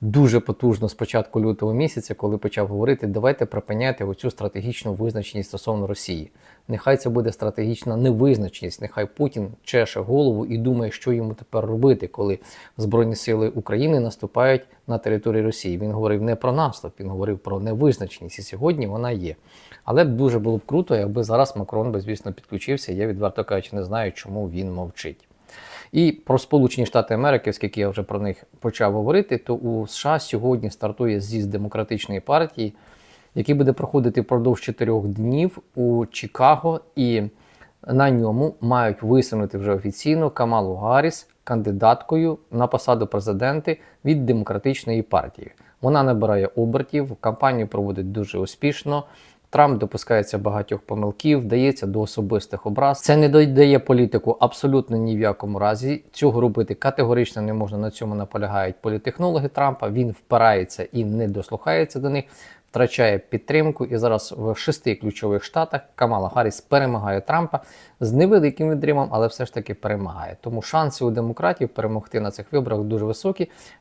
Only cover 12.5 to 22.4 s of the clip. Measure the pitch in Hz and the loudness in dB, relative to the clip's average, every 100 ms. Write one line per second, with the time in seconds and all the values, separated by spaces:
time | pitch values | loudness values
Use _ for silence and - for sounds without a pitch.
12.5 | - - - 107 113 113 107 - 107 110 | -20 -20 -6 0 2 2 -2 -2 0 0
13.5 | 113 - 104 151 147 117 - 104 - 131 | -2 -4 -2 2 0 0 -6 -6 0 2
14.5 | 131 - _ - 113 110 107 120 110 110 | 2 -2 _ -6 -4 -2 0 0 0 0
15.5 | - 92 87 107 107 110 104 113 113 127 | -2 -6 -4 -4 -2 0 0 0 -2 0
16.5 | 135 151 - 85 - 95 95 101 95 - | 0 -2 -4 -14 -12 -10 -6 -4 -6 -6
17.5 | 98 107 110 147 117 95 - 85 - 101 | -6 -4 0 2 2 -4 -10 -16 -16 -14
18.5 | 95 151 156 107 107 123 110 87 76 _ | -4 -2 -2 -4 -4 -4 -4 -6 -10 _
19.5 | - - - - 127 165 117 135 117 107 | -20 -20 -14 0 2 2 2 2 2 0
20.5 | 110 - 147 180 113 101 110 107 117 135 | -2 -2 -2 0 0 0 -2 0 2 2
21.5 | 104 98 107 120 101 101 107 101 92 | -2 -6 -4 -2 -4 -4 -8 -8 -14